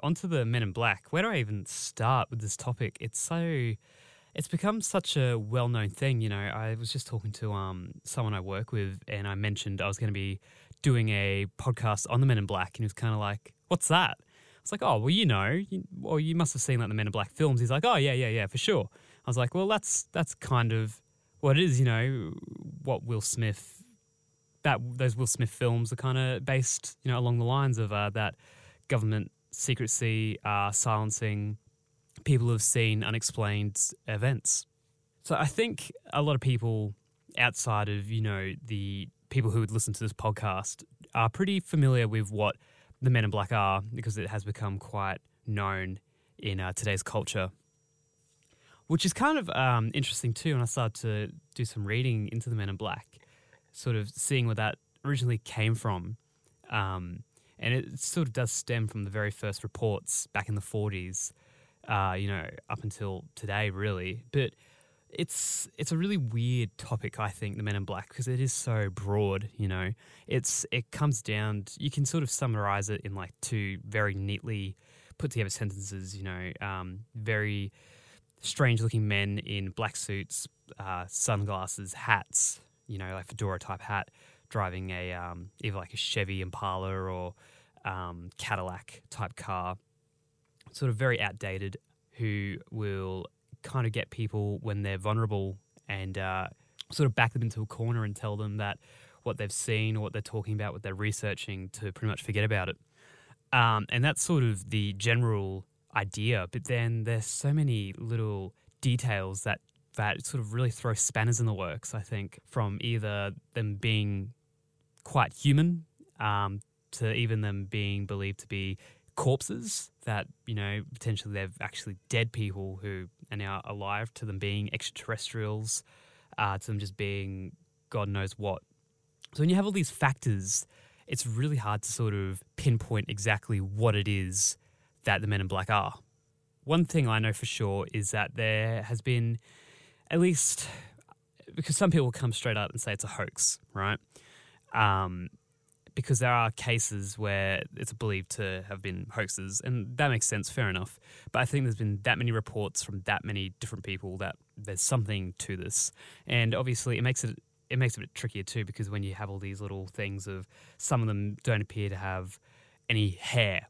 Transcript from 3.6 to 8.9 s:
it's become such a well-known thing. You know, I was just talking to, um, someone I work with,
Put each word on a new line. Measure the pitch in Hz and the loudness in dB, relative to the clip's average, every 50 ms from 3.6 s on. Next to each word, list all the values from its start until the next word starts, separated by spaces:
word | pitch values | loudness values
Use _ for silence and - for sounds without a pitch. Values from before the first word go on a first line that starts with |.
| 120 113 107 - _ _ - - - - - _ _ _ _ | 0 -2 -2 -4 _ _ -20 -20 -20 -20 -20 _ _ _ _
it's | - - - | -6 -4 -2
become | - 165 - 202 220 220 | -2 0 2 2 2 2
such | - - - 190 - - - | -2 0 0 0 0 2 2
a | 147 131 123 120 | 4 4 4 2
well-known | 113 104 107 117 127 120 120 120 113 104 101 | 0 0 0 2 2 2 4 2 2 2 0
thing. | - - 139 135 127 113 | 0 0 2 2 2 2
You | 110 | 2
know, | 107 101 | 2 0
I | 101 101 98 - 110 110 113 113 | 0 -2 -2 -2 -2 -2 -2 -2
was | 113 117 113 | -2 -4 -4
just | - 131 - | -4 -4 -4
talking | - 120 107 - 107 101 | -4 -4 -4 -4 -4 -4
to, | - 113 107 101 | -4 -4 -2 -2
um, | 98 95 95 92 90 90 - - - - | -2 -2 -2 -4 -6 -8 -10 -14 -14 -12
someone | - - 135 113 107 104 | -6 -4 -2 0 0 0
I | 92 | -2
work | 90 98 95 98 113 - 123 | -2 -4 -4 -4 -4 -2 -2
with, | 107 98 98 | -2 0 -2